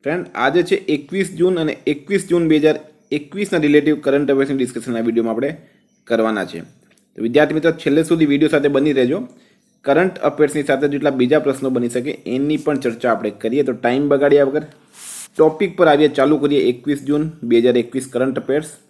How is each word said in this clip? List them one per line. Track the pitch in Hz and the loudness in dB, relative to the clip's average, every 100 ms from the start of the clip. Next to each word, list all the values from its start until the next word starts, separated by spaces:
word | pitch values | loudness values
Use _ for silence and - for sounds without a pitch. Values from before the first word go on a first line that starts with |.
ફ્રેન્ડ, | 139 170 - - | -4 -4 -6 -2
આજે | 131 165 | 0 0
છે | 175 196 | 0 -2
એકવીસ | - 147 - 190 180 | -2 -4 -4 -4 -4
જૂન | 160 180 180 | 0 0 0
અને | 156 - - | -4 -4 -4
એકવીસ | 151 - 196 196 | -6 -4 -4 0
જૂન | 175 165 | 0 2
બે | 151 | 4
હજાર | 151 151 - _ _ | 2 0 -6 _ _
એકવીસના | 147 147 190 208 175 | -8 -6 -8 -2 0
રિલેટિવ | 151 147 143 151 | 4 4 4 0
કરંટ | 143 139 139 | 0 0 2
અફેર્સની | 135 139 135 | 0 0 -2
ડિસ્કશન | 127 120 120 113 | -4 -6 -6 -4
આ | |
વીડિયોમાં | 117 113 113 | 0 0 -2
આપણે | 110 139 165 - _ _ _ _ | -2 -4 -6 -18 _ _ _ _
કરવાના | 117 110 107 87 | 0 0 -2 -6
છે. | 82 82 _ _ _ _ - | -8 -16 _ _ _ _ -8
તો | |
વિદ્યાર્થી | 113 131 147 | 0 2 2
મિત્રો, | 156 160 | 2 -2
છેલ્લે | 160 151 147 | -2 0 0
સુધી | 160 165 156 | 2 2 2
વીડિયો | 143 151 | 2 2
સાથે | 156 143 | 2 2
બની | 139 147 | 2 0
રહેજો. | 135 123 175 247 - _ _ _ _ | 2 0 -2 -6 -18 _ _ _ _
કરંટ | - 143 185 180 | 0 2 0 0
અફેર્સની | 139 143 147 147 | -4 0 0 0
સાથે | 143 135 143 | -2 0 0
જેટલા | 143 147 | 0 -2
બીજા | 135 123 120 | 0 2 2
પ્રશ્નો | 123 131 135 | 0 -2 -2
બની | 127 120 | -2 -2
શકે | 123 131 | -4 -6
એની | - - 127 147 151 | -10 -6 -4 -2 -2
પણ | 151 139 | -2 -2
ચર્ચા | 123 113 123 | -2 -2 -2
આપણે | 110 104 | -2 -4
કરીએ. | - 113 135 | -6 -4 -2
તો | 131 | -2
ટાઇમ | 117 117 127 143 | -2 -2 0 0
બગાડ્યા | 143 143 143 135 | 2 4 4 4
વગર | 147 156 - _ - - - - - | -2 -6 -20 _ -20 -18 -16 -16 2
ટોપિક | 156 160 196 175 | 2 4 -4 2
પર | 165 | 4
આવીએ, | 143 151 | 6 4
ચાલુ | 139 135 151 | 2 2 2
કરીએ | 143 143 | 2 2
એકવીસ | 117 123 - 139 | 0 -2 -4 -4
જૂન | 135 147 156 - | -2 -2 -2 -6
બે | 120 117 | 0 4
હજાર | 120 120 | 4 2
એકવીસ | 117 135 131 | 0 -6 -6
કરંટ | 120 131 127 | -4 -2 -4
અફેર્સ. | 123 139 160 - | -2 -4 -4 -18